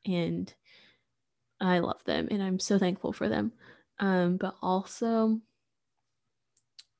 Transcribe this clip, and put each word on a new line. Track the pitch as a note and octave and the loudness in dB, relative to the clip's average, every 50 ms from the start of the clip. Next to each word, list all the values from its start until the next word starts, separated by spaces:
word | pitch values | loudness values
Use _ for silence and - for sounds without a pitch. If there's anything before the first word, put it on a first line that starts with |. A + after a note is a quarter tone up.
| _ | _
and | - F3+ F3 E3+ E3+ E3+ E3+ F#3+ - - _ _ _ - - - - _ _ _ _ _ _ _ _ _ _ _ _ _ _ | -4 -2 -2 0 -2 -2 -4 -6 -8 -10 _ _ _ -20 -20 -20 -20 _ _ _ _ _ _ _ _ _ _ _ _ _ _
I | - F#3 F3+ F3 | 0 2 4 4
love | E3+ - - - - | 2 0 -2 -4 -4
them, | - D#2 D2+ E2 - | -2 -2 0 0 -2
and | - G3+ | -2 -2
I'm | G3 F#3+ F#3 F#3 | -2 -2 -2 -2
so | - - G3+ G3 | 0 2 2 4
thankful | F#3+ F3+ F#3 - - - - | 4 2 0 -2 -4 -6 -4
for | - - G#3+ | -2 -2 -2
them. | - - G#3 A3+ - _ - - - - _ _ _ _ | -2 -2 -2 -4 -6 _ -20 -20 -20 -20 _ _ _ _
Um, | G3 G3 F#3+ F3+ F3+ F3 F3+ F#3 | 0 2 2 4 4 2 2 0
but | - F#3 - - | -2 -4 -6 -6
also, | - F#3 F#3 F#3+ F#3+ - - - A#3 A#3 A3+ A3+ A3 A3 A3 A3 - _ _ _ _ _ _ _ _ _ _ _ _ _ _ _ _ _ _ _ _ _ _ _ _ _ _ - - _ _ | -2 0 0 0 -2 -4 -6 -4 -2 0 2 2 2 2 2 0 -2 _ _ _ _ _ _ _ _ _ _ _ _ _ _ _ _ _ _ _ _ _ _ _ _ _ _ -20 -20 _ _